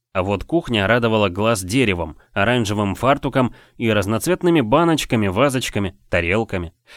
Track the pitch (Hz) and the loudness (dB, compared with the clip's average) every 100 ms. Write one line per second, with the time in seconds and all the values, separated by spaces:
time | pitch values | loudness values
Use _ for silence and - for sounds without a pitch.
0 | _ 95 95 98 - 165 143 110 98 120 | _ -4 -2 -2 -2 -2 0 0 2 2
1 | 117 110 101 87 113 107 92 127 113 87 | 2 2 0 0 0 0 0 0 2 0
2 | 80 - _ 101 104 123 104 104 101 - | -4 -12 _ -2 0 2 0 0 -2 0
3 | 123 - 139 135 123 - _ - 113 104 | 0 0 0 0 0 -2 _ -4 0 0
4 | 95 110 165 180 175 165 107 143 170 156 | 0 -2 -2 0 2 2 2 2 2 0
5 | - 117 98 95 143 131 - 107 95 - | 0 -2 0 0 0 0 -4 -4 -6 -8
6 | - 90 85 107 113 95 85 - _ | -4 -2 0 -2 -2 -6 -8 -14 _